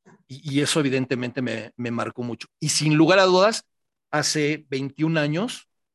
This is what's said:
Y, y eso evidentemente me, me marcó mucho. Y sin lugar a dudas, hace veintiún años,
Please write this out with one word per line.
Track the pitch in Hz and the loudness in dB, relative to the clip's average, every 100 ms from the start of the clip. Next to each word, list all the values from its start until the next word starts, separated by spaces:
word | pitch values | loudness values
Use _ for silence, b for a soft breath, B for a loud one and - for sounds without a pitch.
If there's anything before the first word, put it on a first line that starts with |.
| _ _ - | _ _ -20
Y, | 131 156 139 | -16 -4 0
y | |
eso | 147 165 | 0 2
evidentemente | 139 131 127 127 123 131 | 0 0 -2 -4 -4 -6
me, | 123 110 110 - | -6 -6 -10 -8
me | 120 | -6
marcó | 117 110 - | -4 -6 -6
mucho. | 120 113 - - | -10 -10 -14 -8
Y | 156 | -4
sin | - 151 151 | -2 2 4
lugar | 165 190 | 6 6
a | |
dudas, | 190 180 202 226 - _ _ _ _ | 6 6 4 0 -8 _ _ _ _
hace | 151 147 156 147 151 151 | -4 -2 0 -2 -4 -6
veintiún | 139 139 - 156 165 | -6 -6 -4 -2 0
años, | 147 156 240 - - _ _ | 0 -2 -4 -8 -18 _ _